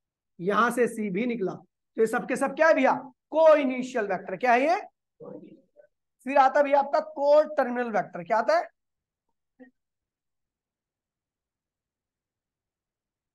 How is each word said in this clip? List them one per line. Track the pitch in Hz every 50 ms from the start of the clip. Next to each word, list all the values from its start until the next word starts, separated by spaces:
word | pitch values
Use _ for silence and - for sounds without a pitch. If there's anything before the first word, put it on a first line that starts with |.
| _ _ _ _ _ _ _ -
यहां | 170 190 202 202 233 240
से | 240 262 240 -
सी | - - 208 202
भी | 180 196 247
निकला, | 247 233 - 190 180 160
तो | - - _ _ _ _ _ - -
ये | 220
सब | - 254 247 - -
के | 262
सब | - 277 262 269
क्या | 294 311 330
है | 311
भैया? | 294 262 240 - 254 - - _ _ _ -
को | 285 311 320 311 302
इनिशियल | 294 277 254 262 247 240 254 - 240 208
vector। | 196 185 175 185 - 185
क्या | 175 - 254
है | 233 247
ये? | 269 311 359 415 403 - _ _ _ _ _ - - - - - - - - - _ _ _ _ _ _ _ _ _ _ _ _ -
फिर | 254 277 285
आता | 262 269 269 294
है | 285
भैया | 277 277 277
आपका | 277 - - 311
को | 302 - - 269 277 285 294 302 302 302 302
terminal | - 254 240 247 247 247 240
vector। | 208 190 170 - - 180 170
क्या | 175 220 220
आता | 233 277 302
है? | 339 - - _ _ _ _ _ _ _ _ _ _ _ _ _ _ _ _ _ - 254 254 _ _ _ _ _ _ _ _ _ _ _ _ _ _ _ _ _ _ _ _ _ _ _ _ _ _ _ _ _ _ _ _ _ _ _ _ _ _ _ _ _ _ _ _ _ _ _ _ _ _ _ _ _ _ _ _ _ _ _ _ _ _ _ _ _ _ _ _ _ _ _ _